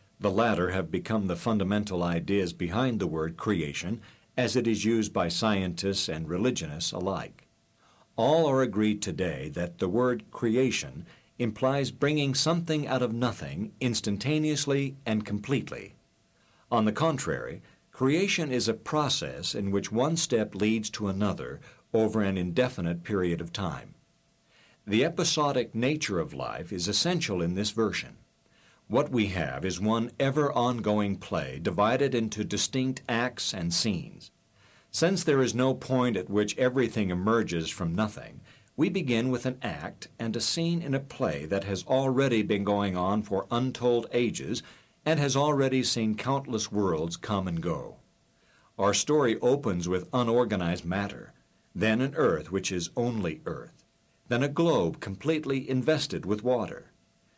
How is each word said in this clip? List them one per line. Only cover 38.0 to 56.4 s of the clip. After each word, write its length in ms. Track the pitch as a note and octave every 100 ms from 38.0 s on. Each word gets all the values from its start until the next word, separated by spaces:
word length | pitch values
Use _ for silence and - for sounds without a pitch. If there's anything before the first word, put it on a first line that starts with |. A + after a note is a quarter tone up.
| G#2+ E2 B1 - - - _ -
we 120 | F#3+
begin 400 | F3+ C#3 A2+ B2+
with 160 | B2
an 140 | B2+ B2+
act 480 | A2 D2 E2+ - - -
and 160 | A#2
a 60 | A2+
scene 400 | - E3+ E3 E3+
in 140 | C#3+
a 60 | C3+
play 440 | C3+ - B2 C#2+
that 200 | D#2 G2
has 200 | G2 F#2+
already 580 | - C3 C3+ C3 C3+ A2+
been 220 | G2 G2+
going 320 | G2+ G2+ G2+ F2+
on 240 | F2+ G#2+
for 260 | G2+ F#2 -
untold 560 | A#2 C3 - B2 A#2+ A2
ages 500 | A#2+ A#2+ E2+ C#2 B2 - - _ _
and 160 | D3+ D#3
has 160 | C#3 C3+
already 460 | D3+ C#3 C3+ C3
seen 320 | A#2+ A#2+ A2
countless 580 | G#2+ B2+ C3+ C3+ A2 -
worlds 460 | G2+ G2 D#2 E2 -
come 280 | - G2+ F#2
and 140 | E2+
go. 360 | E2+ D2 A1 - _ _ _ _ _ _ _ -
Our 160 | G2+
story 440 | G2+ - D3+ B2+ A2
opens 460 | B2 C#3 B2+ F2 E2+
with 220 | F#2 -
unorganized 720 | B2+ A#2 A#2+ A2+ G2+ E2+ F2+ E2+
matter, 480 | F#2+ G2+ B1 G1+ _ _ _ _
then 260 | F2 A2 A2+
an 140 | C3+
earth 360 | C#3 B2 D#2+ D2+
which 220 | F#2+ -
is 160 | F#2 E2+ -
only 460 | A#2+ A2+ F2 D#2
earth, 400 | F2+ C#2 A#1 - _ _ _ _ _
then 140 | B2
a 60 | C#3
globe 520 | C#3+ E3+ C3 E2+ E2
completely 680 | G2+ G2 D3 D#3 C3+ C3+ B2+
invested 560 | C3 B2 D3+ - E2 F2
with 160 | G#2